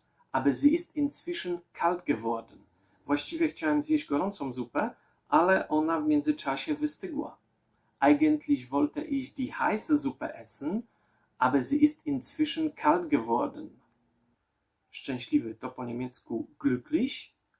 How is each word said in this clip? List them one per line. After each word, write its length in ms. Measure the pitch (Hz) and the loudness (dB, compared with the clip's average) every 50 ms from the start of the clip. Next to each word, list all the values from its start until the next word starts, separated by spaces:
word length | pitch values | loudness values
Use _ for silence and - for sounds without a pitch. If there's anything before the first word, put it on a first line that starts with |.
| _ _ _ _ _ _ - | _ _ _ _ _ _ -4
aber 200 | - 120 139 127 | 2 2 2 2
sie 220 | - 131 147 165 | 6 6 6 6
ist 220 | - - - _ | 4 0 -4 _
inzwischen 640 | 147 143 - - - - - - - - 180 175 175 - _ _ | -2 -2 -2 -2 -6 -8 -8 -8 -6 -4 -4 -6 -6 -8 _ _
kalt 320 | - 170 170 180 175 - | 0 0 0 0 0 -2
geworden. 540 | - 123 107 113 113 117 113 113 - - - - _ _ _ _ _ _ _ _ | -2 -2 -2 0 -2 -4 -4 -6 -12 -20 -20 -20 _ _ _ _ _ _ _ _
Właściwie 420 | 135 143 143 - - - 160 165 151 | -2 -2 -2 -2 -6 -2 0 0 0
chciałem 340 | - - 165 151 147 147 147 | 0 -2 0 0 2 0 2
zjeść 260 | - 156 147 - - | 2 0 0 0 -2
gorącą 440 | 143 143 180 202 208 - 143 131 120 | -2 0 0 -2 -4 -6 -6 -6 -6
zupę, 380 | 127 120 - - 151 202 254 - - _ _ _ _ _ _ | -6 -8 -4 -4 -2 -4 -4 -6 -12 _ _ _ _ _ _
ale 400 | 147 156 170 185 190 190 196 - | 4 4 6 6 4 4 2 0
ona 320 | 151 156 156 165 165 156 | 0 0 2 2 0 0
w 60 | 151 | 2
międzyczasie 680 | 156 151 147 143 151 147 - - 143 135 139 - 156 147 | 2 2 2 2 2 -2 0 -2 -4 -4 -4 -2 -4 -2
wystygła. 640 | - 147 147 - - - 175 151 127 107 - - _ _ _ _ _ _ _ _ _ _ _ _ _ | -2 -2 -4 -4 -6 -10 -8 -6 -6 -8 -8 -12 _ _ _ _ _ _ _ _ _ _ _ _ _
„Eigentlich 720 | 135 147 147 143 156 156 151 147 - 147 143 127 123 120 | 4 4 6 6 6 4 4 2 2 0 0 0 0 -2
wollte 320 | 135 143 147 - - 151 - | 0 0 0 0 0 -6 -6
ich 320 | - 139 135 127 - - | -4 -4 -4 -4 -6 -6
die 180 | - 127 110 - | -6 -6 -6 -4
heiße 440 | - 131 147 202 214 - - 151 143 | -2 -2 0 0 -2 2 2 2 2
Suppe 340 | 139 131 - - - - - | 2 -2 -4 -4 -8 -8 -8
essen, 560 | - - - - - 139 156 190 233 - - _ _ _ _ _ _ _ _ _ | -12 -14 -14 -12 -8 -6 -4 -4 -4 -6 -8 _ _ _ _ _ _ _ _ _
aber 240 | _ - 127 - 135 | _ 0 2 2 2
sie 220 | 123 - - - 147 | 2 0 2 4 4
ist 180 | 147 - - _ | 2 2 -2 _
inzwischen 680 | 147 139 127 - - - - 151 147 - 160 160 151 - | -4 -4 -4 -4 -8 -4 -2 -2 -2 0 -2 -4 -4 -4
kalt 360 | - - 151 165 180 175 151 | 0 2 2 2 2 2 0
geworden.“ 680 | 147 123 113 117 117 123 - - - - - - - _ _ _ _ _ _ _ _ _ _ _ _ _ _ _ _ _ _ _ _ _ _ _ | 0 0 2 0 0 0 0 -2 -6 -10 -16 -16 -18 _ _ _ _ _ _ _ _ _ _ _ _ _ _ _ _ _ _ _ _ _ _ _
Szczęśliwy 640 | - - - - 127 117 - - 156 139 120 110 - | -20 -14 -8 -6 -6 -6 -4 0 0 0 0 0 -6
to 140 | - 127 123 | -8 -10 -10
po 140 | - - 123 | -10 -8 -8
niemiecku 640 | 120 117 123 127 127 - - - - 120 - - - _ _ | -8 -6 -6 -6 -8 -10 -14 -10 -6 -6 -6 -6 -8 _ _
glücklich, 760 | - 139 127 123 - - 147 180 247 285 - - - - _ _ _ _ _ | 0 0 0 0 -2 -2 0 0 0 0 -2 -8 -12 -16 _ _ _ _ _